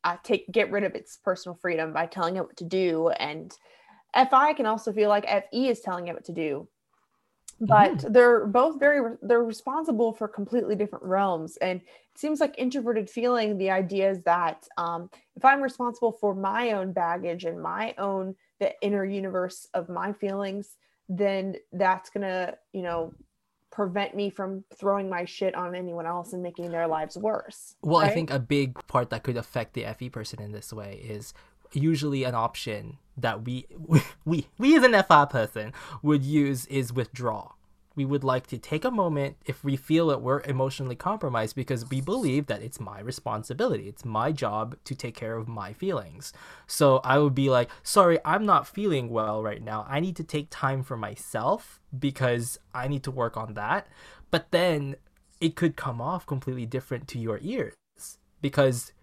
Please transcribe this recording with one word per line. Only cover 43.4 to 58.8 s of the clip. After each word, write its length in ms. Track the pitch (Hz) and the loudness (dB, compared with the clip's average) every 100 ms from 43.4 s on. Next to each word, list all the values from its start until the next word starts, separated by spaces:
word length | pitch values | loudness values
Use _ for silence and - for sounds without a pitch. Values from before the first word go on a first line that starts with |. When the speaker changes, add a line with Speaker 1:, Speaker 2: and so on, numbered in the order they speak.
| - 131 247 117 98 | -6 -2 0 0 -4
Speaker 2:
It's 180 | - | -12
my 280 | 120 110 131 | -4 0 0
job 440 | 151 113 107 110 139 | 0 -2 -2 -6 -8
to 120 | - 127 | -10 -8
take 180 | - | -8
care 220 | - 110 113 | -8 -8 -6
of 100 | 113 | -6
my 260 | 110 98 | -8 -10
feelings. 600 | 107 190 156 90 73 - - - - - | -6 -4 -4 -6 -16 -18 -18 -20 -20 -10
So 320 | - 143 131 | 4 6 6
I 140 | 127 139 | 4 4
would 180 | 147 131 | 4 4
be 140 | 135 | 4
like, 200 | 127 120 - | 4 2 -6
"Sorry, 340 | - 208 175 165 | 2 6 6 6
I'm 200 | 151 185 | 2 0
not 220 | 214 160 - | 4 4 2
feeling 440 | - 202 143 120 | -4 0 0 0
well 340 | 113 107 107 | 0 0 -2
right 180 | 110 107 | -4 -6
now. 240 | 110 107 107 | -6 -6 -4
I 120 | 139 | -2
need 160 | 185 170 | -2 -4
to 80 | |
take 240 | 160 151 147 | -6 -6 -6
time 320 | - 139 135 | -4 -2 -2
for 140 | 131 120 | -4 -6
myself 840 | 104 104 - 110 120 214 - - _ 131 | -8 -10 -8 -2 0 0 -4 -20 _ -4
because 600 | 143 135 127 120 117 - _ | -4 0 0 2 -2 -8 _
I 140 | 123 131 | -8 -4
need 160 | 139 | -4
to 80 | 135 | -6
work 240 | 131 117 113 | -4 -4 -4
on 180 | 113 | -8
that." 320 | 104 104 185 - - - - - | -8 -2 -4 -4 -20 -20 -20 -2
But 180 | 165 - | -2 2
then 460 | 170 180 156 139 139 _ _ _ _ | 2 2 0 -4 -10 _ _ _ _
it 140 | 165 | -2
could 220 | 160 165 - | 0 -2 0
come 240 | - 117 | -6 -4
off 260 | 131 175 - | -4 -6 -4
completely 400 | 135 135 127 113 | -6 -6 -6 -6
different 400 | 131 - 123 - | -6 -6 -10 -8
to 100 | 123 | -6
your 180 | 110 104 | -4 -4
ears 320 | 175 254 - - _ _ - - _ _ | -4 -4 -6 -10 _ _ -20 -20 _ _
because 520 | 143 143 135 123 | -2 4 4 2